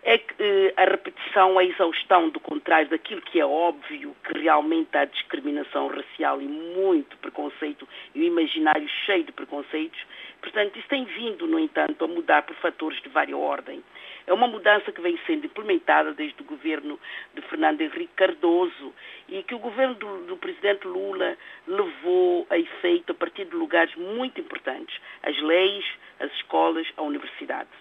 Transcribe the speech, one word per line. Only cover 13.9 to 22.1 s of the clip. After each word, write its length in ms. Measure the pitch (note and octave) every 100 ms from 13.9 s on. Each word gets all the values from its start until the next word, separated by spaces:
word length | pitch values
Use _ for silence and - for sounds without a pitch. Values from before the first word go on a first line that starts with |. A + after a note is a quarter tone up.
| - - - -
É 80 |
uma 140 | G3 B3
mudança 440 | G#3+ F#3+ G#3 -
que 100 | F#3+
vem 160 | F3 E3+ -
sendo 200 | D#3 D3
implementada 680 | - G#3+ F3 - D3+ D#3
desde 280 | D3 D3+ -
o 40 | -
governo 540 | D3 E3 D3+ D3 D3 - - -
de 80 | -
Fernando 380 | - D#3 D#3 D3+
Henrique 320 | D#3 E3 E3+ -
Cardoso 800 | F#3 E3+ F3 E3+ F3+ - C3+ - - - -
e 140 | F#3+
que 120 | - A#3+
o 40 |
governo 360 | A#3 G#3+ C4 A#3
do, 300 | G#3 F#3+ F3
do 120 | F#3
presidente 480 | - F3 G3+ G3+ F#3
Lula 520 | F3+ G3 F#3+ F3+ - - - -
levou 800 | G4 E4 C3+ D#3+